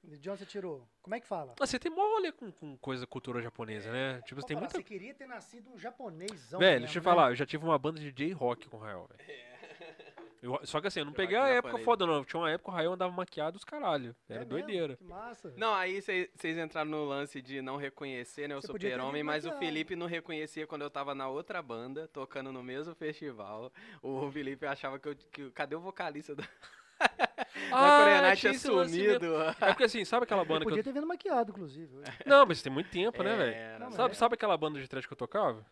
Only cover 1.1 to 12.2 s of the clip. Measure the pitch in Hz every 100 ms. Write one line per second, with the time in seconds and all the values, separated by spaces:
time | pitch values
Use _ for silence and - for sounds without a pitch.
1.1 | 233 - 185 139 - 269 254 339 330 415
2.1 | 440 359 - 220 - 151 131 - 127 127
3.1 | 127 131 120 117 - 110 107 104 123 135
4.1 | 127 - 135 - 151 269 359 - 196 214
5.1 | 277 262 233 - 233 226 233 220 240 240
6.1 | 160 196 190 - 180 185 135 120 175 175
7.1 | 175 135 123 139 156 165 151 143 160 147
8.1 | 127 156 180 123 117 - 110 107 95 82
9.1 | - - 135 123 123 - 151 165 - -
10.1 | - - _ 123 143 147 151 196 165 143
11.1 | 156 180 214 269 247 135 240 226 226 175
12.1 | 151